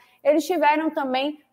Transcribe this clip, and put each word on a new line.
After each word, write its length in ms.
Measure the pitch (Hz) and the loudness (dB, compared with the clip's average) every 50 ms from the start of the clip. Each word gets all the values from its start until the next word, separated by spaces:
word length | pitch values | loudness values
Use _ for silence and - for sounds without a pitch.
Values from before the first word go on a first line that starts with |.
| _ _ _ _ - | _ _ _ _ 0
eles 220 | 277 302 330 302 | 2 2 2 2
tiveram 440 | - 359 302 294 294 302 311 320 311 | 0 0 2 2 2 2 2 0 -2
também 500 | 311 311 277 254 254 262 277 302 302 - _ _ | -4 -4 -4 -4 -2 -2 -4 -4 -8 -10 _ _